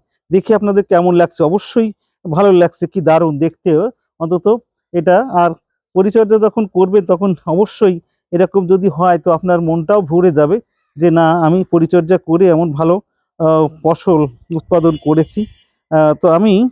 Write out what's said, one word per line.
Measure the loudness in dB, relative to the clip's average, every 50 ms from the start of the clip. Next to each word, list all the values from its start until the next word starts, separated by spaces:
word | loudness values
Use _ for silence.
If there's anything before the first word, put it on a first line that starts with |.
| _ _ _ _ _ -4
দেখে | -4 -4 0 0 -2
আপনাদের | 0 0 0 -2 -2 -2
কেমন | 0 0 0 2 2 2
লাগছে, | 2 0 0 -2 -2 -2
অবশ্যই | -2 -2 -4 -6 -4 -2 -2 -2 -2 -6 _ _ _ _ _ -10 -6
ভালো | -2 0 2 4
লাগছে, | 4 4 2 0 -2 -6 -10
কি | -6 -6 -4
দারুণ | 0 0 2 2 0 -2 -2 -2
দেখতে | -4 -4 -6 _ -2 0 0 0 0 -2 -8 _ _ _ _ -10
অন্তত | -6 -4 -4 -2 0 -2 -2 -2 _ _ _ _ _ _
এটা। | -6 -4 0 2 2 2 0 0
আর | 0 0 0 0 -2 _ _ _ _ _ _ _ -2
পরিচর্যা | -2 0 0 2 0 0 2 2 0
যখন | 0 0 -2 -2 -6
করবেন | -4 0 -2 0 2 0 -2 0
তখন | 0 -2 -2 0 -4 -4 -4 -6
অবশ্যই | -4 -2 -2 -2 -4 -2 -2 0 0 0 -2 _ _ _ _ _ -6
এরকম | -2 -2 -2 0 0 -4 0
যদি | 0 0 0 0 -2
হয় | -2 0 0 0 0 0
তো | 0 -2
আপনার | -2 -2 0 -2 -2 0
মনটাও | 0 -2 -2 -4 -2 0 -2 -2
ভরে | 0 0 -2 0 0 2
যাবে | 2 2 0 0 0 -4 -4 _ _ _ _ _ _
যে | -2 0 0
না, | 2 2 2 2 2 0 0
আমি | 0 0 0 -2
পরিচর্যা | -2 -2 -2 0 0 0 -2 0 0 -2 -2
করে | -2 -2 0 2 2
এমন | 2 2 0 -2 -4
ভালো, | -4 -2 -2 0 -2 -2 -4 _ _ _ _ _ _ -4
আহ, | -2 0 2 2 0 -2 -4 -4
ফসল | -2 -2 -2 -2 0 0 0 0 0 -2 -6 _ _ -10 -10
উৎপাদন | -10 -4 -2 -2 0 0 0 -2 -2 -2
করেছি। | -2 0 0 -2 -2 -4 -8 -8 -8 -12 _ _ _ _ _ _ -4
আহ, | -2 0 0 0 0
তো | 0 0 0
আমি | 2 2 2 2 2 0 0 -2